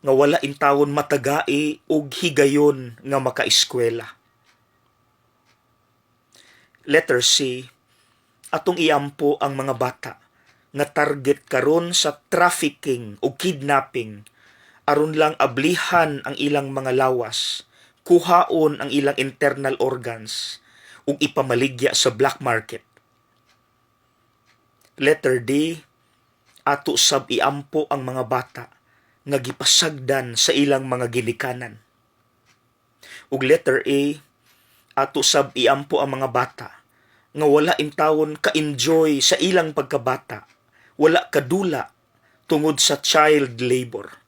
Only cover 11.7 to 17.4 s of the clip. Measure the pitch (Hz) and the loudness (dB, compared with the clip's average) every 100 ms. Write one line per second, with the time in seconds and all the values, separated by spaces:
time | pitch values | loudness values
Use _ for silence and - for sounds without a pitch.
11.7 | 160 170 180 156 - _ 175 175 - 151 | 2 2 -2 -2 -4 _ 2 2 2 -4
12.7 | 147 147 123 113 104 139 135 185 151 139 | -4 -6 -6 -6 -6 -6 -4 -6 -6 -2
13.7 | 139 139 135 110 104 101 _ _ _ _ | -2 -2 -10 -10 -14 -20 _ _ _ _
14.7 | _ - 147 156 156 156 160 135 123 147 | _ 0 0 0 2 0 2 0 0 0
15.7 | 175 - 175 160 143 - 139 143 143 139 | 0 2 2 2 -2 -8 -4 -2 -2 -2
16.7 | 135 131 127 131 127 113 - | -6 -2 0 2 0 -4 -6